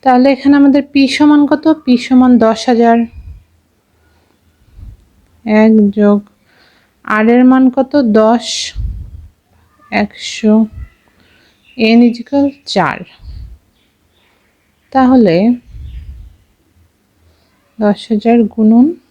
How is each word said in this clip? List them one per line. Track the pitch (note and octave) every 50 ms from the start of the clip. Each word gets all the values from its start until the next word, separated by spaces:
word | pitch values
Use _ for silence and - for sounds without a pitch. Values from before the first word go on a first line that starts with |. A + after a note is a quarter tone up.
তাহলে | - C4 B3+ B3 B3+ C#4 C#4
এখানে | C4 - C#4 C#4+ C#4+
আমাদের | C#4 C#4+ C4 C#4+ C#4 C#4+
পি | _ C#4 C#4 B3+ C4+ -
সমান | D4+ D4 D4+ D4 D4 C#4
কত? | D#4 D4 - D#4+ D#4 D#4 -
পি | - B3 A#3 - -
সমান | C4 B3+ B3+ B3+ B3 A#3 A3
দশ | A3 A3 A3 - -
হাজার। | B3 A3+ A#3 A#3 A#3 A#3 A#3 A3+ - - - - - - _ _ _ _ _ _ _ _ _ _ _ _ _ _ _ _ _ _ _ _ _ _ _ _ _ _ _ - - - - _ _ _ _ _ _ _ _ _ _
এক | A3 G#3+ G#3+ G#3+ A3 A3 A3 G#3 G3+ G3 G#3+
যোগ | G#3 G3+ G#3 G3+ G3+ _ _ _ _ _ _ _ _ _ _ _ _ _ _ _ _
আর | - - G#3+ A3 A3+ A#3+
এর | B3 B3+ B3+
মান | B3+ C4 C4 C4 B3
কত? | - C4 C4 - D4 C#4 A3+ G3+ A3
দশ, | A3 A3 A#3 A#3+ - - - - - - - - - - - - - - - - - - _ _ _ _ _ _ _ _ _ _ _ _
একশো, | G#3+ G#3 G#3+ G#3 - - - - - - - G#3+ G#3+ A3 A3+ G#3+ - - - - _ _ _ _ _ _ _ _ _ _ _ _ _ _ _ _ _ -
N | A3+ A3 A3+ A#3 A#3+ A#3+
ইকুয়াল | A3+ A#3+ A#3 - - C#4+ C#4 C#4+ C4+ _ _ - -
চার। | G#3 F3 D3 - - F#3 _ _ _ - - - - - - - _ _ _ _ _ _ _ _ _ _ _ _ _ _ _ _ _ _ _ _ _ _ _ _ _ _ _ -
তাহলে | C4+ C4 B3 C4 B3+ A3+ G3 D#3+ E3+ G3 A#3 B3 A#3+ _ - - - - - - - - - - - - - _ _ _ _ _ _ _ _ _ _ _ _ _ _ _ _ _ _ _ _ _ _ _ _ _ _ _ _ _ -
দশ | G#3+ G#3 G3+ - - -
হাজার | A#3 G#3 - A3+ A#3 A#3+ A3+
গুণন | G3 - - A3 G#3+ A3+ A#3 B3 D#4 F4 - _ _